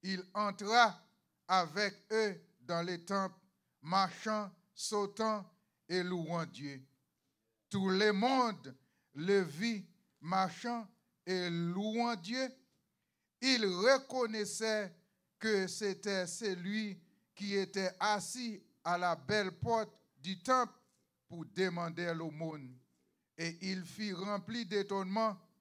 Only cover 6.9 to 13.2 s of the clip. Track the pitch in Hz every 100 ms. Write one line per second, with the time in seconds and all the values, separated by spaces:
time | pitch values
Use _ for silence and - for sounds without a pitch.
6.9 | _ _ _ _ _ _ _ _ 202 190
7.9 | 185 214 196 240 269 247 180 131 127 _
8.9 | _ _ 139 170 202 180 143 226 220 -
9.9 | _ _ _ 151 190 190 - 240 240 208
10.9 | _ _ _ - 185 180 170 170 180 208
11.9 | 220 240 226 170 247 262 262 _ _ _
12.9 | _ _ _